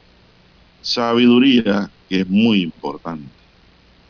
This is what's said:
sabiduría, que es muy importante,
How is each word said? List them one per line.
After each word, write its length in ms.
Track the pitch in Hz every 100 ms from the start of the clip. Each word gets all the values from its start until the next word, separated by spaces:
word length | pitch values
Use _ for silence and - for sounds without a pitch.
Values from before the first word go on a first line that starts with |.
| _ _ _ _ _ _ _ _
sabiduría, 1080 | - - 120 117 123 120 135 120 110 101 95 - _
que 120 | 95
es 80 | 92
muy 340 | 98 113 101
importante, 640 | 85 - 73 71 85 80 67 - _ _ _ _ _ _ _